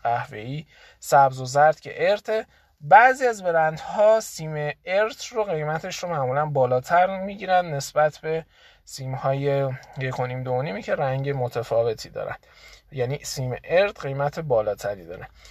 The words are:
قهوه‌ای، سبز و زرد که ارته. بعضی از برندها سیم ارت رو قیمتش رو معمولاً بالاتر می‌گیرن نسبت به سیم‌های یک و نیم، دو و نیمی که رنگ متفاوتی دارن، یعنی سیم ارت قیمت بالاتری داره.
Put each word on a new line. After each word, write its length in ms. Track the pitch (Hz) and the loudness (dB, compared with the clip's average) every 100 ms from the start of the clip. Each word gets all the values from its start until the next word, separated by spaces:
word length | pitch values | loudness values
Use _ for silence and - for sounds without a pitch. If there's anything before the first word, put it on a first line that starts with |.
قهوه‌ای، 640 | 120 120 123 107 120 151 - _ - _ | -2 -2 -4 -10 -10 -10 -12 _ -20 _
سبز 400 | - 143 135 131 | 4 6 6 2
و 40 | |
زرد 360 | 127 143 156 - | -2 4 4 4
که 300 | - - 175 | -6 -2 0
ارته. 360 | 208 - 220 220 _ _ _ | 0 -2 -4 -4 _ _ _
بعضی 460 | 147 202 254 262 247 | 8 10 10 6 0
از 160 | 208 | 0
برندها 760 | 180 165 156 156 - 214 208 220 | 0 2 2 0 -4 4 4 4
سیم 520 | - - 156 151 147 - | 0 -8 -6 -4 -4 -6
ارت 420 | 180 196 220 - - | -2 0 0 -4 -6
رو 180 | 240 | -4
قیمتش 580 | 202 156 151 160 185 - | -2 -2 -4 -6 -6 -8
رو 60 | 175 | -6
معمولاً 380 | 156 127 139 151 | -4 -2 -2 0
بالاتر 760 | 139 127 127 - 170 185 190 | 0 2 0 2 2 2 0
می‌گیرن 460 | 196 202 185 180 175 | -8 -6 0 0 0
نسبت 520 | 139 - 147 151 - | -6 -4 0 0 0
به 260 | 156 160 - _ - _ | -4 -4 -6 _ -20 _
سیم‌های 880 | - - 131 131 135 139 139 139 135 131 - 139 | -20 -12 -8 -4 -2 0 0 0 -2 -6 -12 -8
یک 220 | 131 127 | -6 -4
و 60 | 127 | -4
نیم، 160 | 127 | -4
دو 100 | 127 | -4
و 100 | 127 | -2
نیمی 200 | 156 208 | -4 -6
که 120 | 208 | -4
رنگ 360 | 175 139 135 139 139 | -2 -2 -2 -2 -2
متفاوتی 720 | 120 120 113 113 117 107 - | -4 -4 -2 0 0 -2 -8
دارن، 260 | 53 50 - _ - - - _ | -10 -10 -10 _ -20 -20 -20 _
یعنی 260 | 139 120 143 | -6 -4 -4
سیم 320 | - 135 127 120 | -8 -8 -6 -8
ارت 360 | - 170 202 - | 0 2 2 -2
قیمت 400 | 139 135 143 165 | -8 -4 -4 -4
بالاتری 680 | 151 113 104 98 101 98 85 | 0 0 0 -2 -6 -8 -10
داره. 220 | 90 - _ - | -14 -16 _ -20